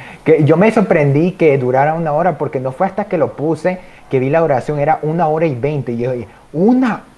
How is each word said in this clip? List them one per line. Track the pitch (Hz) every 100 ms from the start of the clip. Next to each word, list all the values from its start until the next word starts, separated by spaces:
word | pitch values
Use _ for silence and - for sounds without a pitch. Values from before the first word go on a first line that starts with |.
| - -
Que | - 156
yo | 147 160
me | 220
sorprendí | 226 190 170 143 139 175
que | 180 165 135
durara | 123 131 147
una | 165 160
hora, | 147 180 143
porque | 143 135
no | 131
fue | 131 190
hasta | -
que | 202 160
lo | 123 -
puse | 151 156 180 185 - - -
que | 135
vi | 131
la | 160
duración, | 160 127 117 147
era | 147 156
una | 151 165 156
hora | 156
y | 165
veinte, | 123 139 151 123
y | 117
yo | 123
dije, | 123 101 - -
"Una | 147 202 254 254 180 -